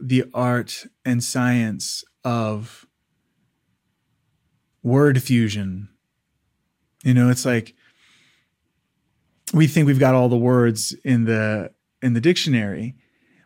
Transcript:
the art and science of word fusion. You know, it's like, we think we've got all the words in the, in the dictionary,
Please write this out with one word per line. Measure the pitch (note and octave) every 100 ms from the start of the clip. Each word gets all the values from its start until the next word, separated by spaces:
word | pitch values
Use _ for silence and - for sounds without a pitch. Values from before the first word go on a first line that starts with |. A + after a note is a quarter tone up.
the | C3 B2+ B2
art | - B2 B2 C3 - - _ -
and | A#2+
science | A#2+ C3+ B2 B2 A2+ F#2+ - - - _ B2
of | A#2+ A2 G#2+ A2+ - _ _ _ _ _ _ _ _ _ _ _ _ _ _ _ _ _ _ _ _
word | B2 C3 D3 C3
fusion. | B2 B2 A2+ G2+ G2 F#2 G2+ _ _ _ _ _ _ _ _ _ _ _
You | C3
know, | B2 B2
it's | B2 C3
like, | A#2+ A2 _ _ _ _ _ _ _ _ _ _ _ _ _ _ _ _ _ -
we | D#3 D#3
think | E3+ D3
we've | C3+
got | C3+ B2+
all | B2
the | A#2+
words | A#2+ B2+ A#2+ A2 - - C#3
in | B2
the, | A2+ A2+ G#2+ G#2+ E2+ _ _ -
in | C3
the | A#2
dictionary, | C3+ F3+ E3 B2 G#2 F2 A2+ C3+ _ _ _ _